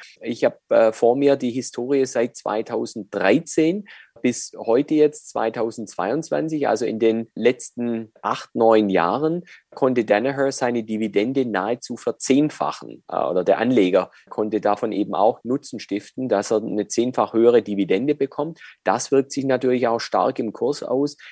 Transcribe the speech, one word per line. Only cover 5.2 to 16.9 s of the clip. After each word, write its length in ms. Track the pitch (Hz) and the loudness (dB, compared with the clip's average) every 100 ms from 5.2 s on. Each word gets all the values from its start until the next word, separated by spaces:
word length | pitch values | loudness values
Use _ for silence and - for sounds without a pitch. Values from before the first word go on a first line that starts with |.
| - | -8
zweitausendzweiundzwanzig, 1400 | 117 113 120 117 113 107 - 92 139 160 147 156 156 131 | -4 -4 -2 -4 -6 -10 -6 -4 -2 -2 -4 -2 -2 0
also 160 | 107 113 | 0 -2
in 120 | 113 | 0
den 300 | 113 113 113 - | 2 2 -2 0
letzten 760 | 117 127 - - 120 113 113 _ | 0 0 -4 -6 -4 -4 -8 _
acht, 300 | 104 - - | -6 -6 -6
neun 360 | 123 113 110 104 | 2 6 6 6
Jahren, 540 | 92 85 113 156 170 175 - _ - | 2 2 0 -2 -4 -8 -18 _ -2
konnte 300 | 131 123 107 | 0 2 2
Danaher 480 | 104 127 135 139 | 2 2 0 -2
seine 300 | 135 123 120 | 0 -2 -2
Dividende 600 | 110 110 110 98 110 135 123 | -4 -4 -2 0 0 0 -2
nahezu 520 | 98 98 127 - 120 | -2 -2 -4 -6 -8
verzehnfachen, 1040 | - - - 135 151 - 76 - 57 57 - | -6 -4 2 2 2 0 -6 -6 -14 -18 -8
äh, 60 | - | -4
oder 260 | - 90 | -2 0
der 140 | 90 - | 2 2
Anleger 540 | 117 127 90 92 90 - _ | 2 4 4 2 0 -6 _
konnte 320 | - 107 104 | -6 -2 -2
davon 320 | 104 104 117 | 0 -2 -2
eben 220 | 92 101 85 | -4 -4 0
auch 280 | 104 123 | 2 0
Nutzen 360 | 117 135 - - | -2 -4 -6 -14
stiften, 500 | - 101 - - 127 | -6 -6 -6 -8 -2
dass 220 | 101 104 | 0 2
er 60 | 110 | 0
eine 300 | 113 104 | 0 -4
zehnfach 460 | 143 | -2